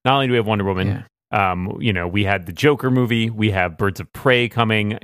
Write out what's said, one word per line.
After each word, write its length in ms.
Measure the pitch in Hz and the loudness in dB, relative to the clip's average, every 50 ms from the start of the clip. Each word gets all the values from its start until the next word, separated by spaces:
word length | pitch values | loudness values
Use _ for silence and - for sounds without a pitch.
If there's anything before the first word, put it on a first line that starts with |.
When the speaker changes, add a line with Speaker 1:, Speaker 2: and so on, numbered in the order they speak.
| - | 0
Speaker 1:
not 100 | 127 135 | 0 2
only 120 | 139 135 127 | 2 2 2
do 40 | |
we 40 | 123 117 | 2 0
have 80 | 104 | 2
Wonder 180 | 107 110 101 95 | 0 0 0 0
Woman, 400 | 98 95 92 95 101 101 - - - _ _ _ - | 0 0 0 -2 -2 -2 -6 -8 -14 _ _ _ -4
Speaker 2:
Yeah. 200 | - 107 98 92 | -2 0 0 0
Speaker 1:
um, 240 | 90 90 90 101 - - | 0 -2 -4 -6 -6 -4
you 120 | - 117 | -2 -2
know, 160 | 95 87 87 87 | -2 -2 -2 -2
we 160 | 90 104 101 | -2 -2 0
had 220 | 98 101 95 87 | 0 0 -2 -4
the 60 | 82 | -8
Joker 380 | 85 - - 151 147 - - 131 | -4 0 2 2 2 2 0 0
movie, 400 | 127 127 123 110 120 113 113 113 | 2 2 2 2 2 0 0 -2
we 200 | 113 110 107 107 | -2 0 0 0
have 240 | 95 95 90 87 80 - | 2 0 0 -2 -2 -2
Birds 220 | 104 98 87 - | -2 -2 -2 -4
of 120 | 82 - | -10 -14
Prey 360 | - - - 139 127 120 120 113 | -8 -2 2 2 4 2 2 0
coming. 500 | - 120 117 110 110 107 107 104 110 - | 0 0 2 2 2 0 0 -2 -4 -4